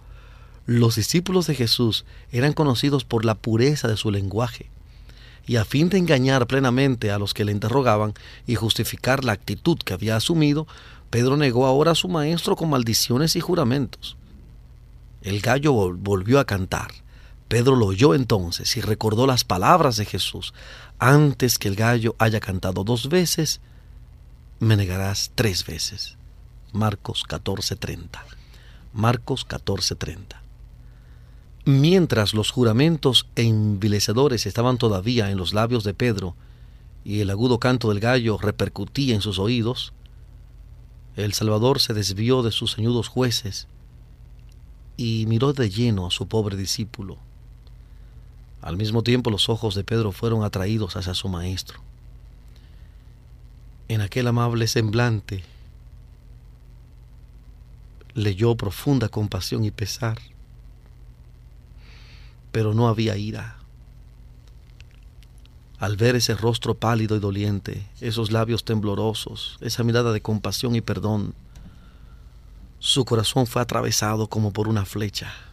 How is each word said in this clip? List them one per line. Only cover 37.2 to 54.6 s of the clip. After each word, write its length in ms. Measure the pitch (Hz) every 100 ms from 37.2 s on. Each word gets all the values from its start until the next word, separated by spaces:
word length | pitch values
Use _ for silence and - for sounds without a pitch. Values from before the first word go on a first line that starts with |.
| 98
agudo 280 | 98 127 120
canto 300 | 127 127 113
del 100 | 101
gallo 380 | 117 131 113 98
repercutía 800 | 104 - 98 - 98 135 135 107
en 60 |
sus 180 | 104 95
oídos, 540 | 104 123 113 120 - - - - - - - - - - - - - -
el 180 | 104
Salvador 480 | - 110 107 123 135
se 120 | -
desvió 500 | 104 98 98 117 127
de 80 | 113
sus 240 | - 113 -
ceñudos 320 | 113 120 101
jueces 600 | 127 127 113 101 - - - - - - - - - - - - - - -
y 300 | 117 113 110
miró 260 | 113 135
de 160 | 139 110
lleno 360 | 101 120 98 87
a 60 |
su 160 | - 85
pobre 280 | 110 101 95
discípulo. 600 | 92 - 101 - 95 - - - - - - - - - - - - - - -
Al 160 | - 90
mismo 260 | 107 113
tiempo, 280 | 117 127 120
los 160 | 101 -
ojos 260 | 113 110 98
de 80 |
Pedro 280 | 92 117 104
fueron 320 | - 113 110
atraídos 520 | 104 95 95 113 95 101
hacia 160 | 90
su 160 | 87 95
maestro. 500 | 87 90 92 - - - - - - - - - - - - - - - - - - - - - - -
En 140 | 110
aquel 260 | 101 127 120
amable 400 | 120 120 117